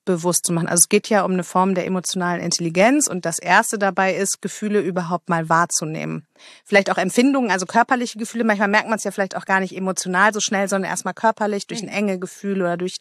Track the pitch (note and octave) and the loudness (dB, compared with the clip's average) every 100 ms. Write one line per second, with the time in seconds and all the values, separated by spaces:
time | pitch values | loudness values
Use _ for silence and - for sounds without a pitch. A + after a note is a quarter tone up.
0 | - F3+ F3 E3 - E3+ E3+ F3 - G#3 | -2 -2 0 -2 0 -2 0 2 4 2
1 | - G#3+ F#3 F#3 E3+ F#3 F#3+ F#3 E3+ F#3 | 2 0 2 -2 -2 0 2 0 -2 -4
2 | - F#3+ F3 F3 E3+ - E3+ E3+ G#3+ C#4+ | -4 -4 -2 -2 -2 -2 -2 4 4 4
3 | - F#3 E3+ E3 F3+ F#3+ A3+ G#3+ G3 F#3+ | 0 -2 -4 -4 2 4 4 0 0 2
4 | F#3+ F3 G3 - G3+ - G#3+ G#3 - F3+ | 0 0 -2 -4 -8 -6 -2 0 0 -2
5 | E3+ F3 - E3+ D#3+ E3 E3+ - D#3 D#3 | -2 -4 -2 -2 2 4 4 0 -4 -6
6 | D3+ D#3+ - _ - - - G3 F#3+ - | -6 -8 -10 _ -20 -20 2 2 4 0
7 | F#3+ - B3+ C#4 A#3+ F#3 F#3 A#3 A#3+ B3 | 0 2 4 4 2 0 2 2 2 2
8 | A#3+ G#3+ A3+ A#3 A3+ G3+ G#3 G#3 G3+ G#3+ | -2 -8 -8 -2 0 2 2 2 0 -2
9 | G3+ G3+ F#3+ - - F#3+ F#3+ - F#3+ F#3 | -4 -4 -4 -4 0 0 0 -4 -4 -4
10 | F#3 F3+ G#3 G#3+ - G3 G3 G3 F#3 F#3 | -2 2 4 2 -2 -2 0 0 -2 -4
11 | F#3+ F3+ A3+ A3+ G#3 G3+ - A#3 F#3 G3 | -6 0 0 2 -2 -2 -6 -8 -6 -2
12 | G#3 F#3+ F3+ - G3+ F#3+ F3 F3 F3+ - | -2 -2 -6 -8 -4 0 0 -2 -4 -6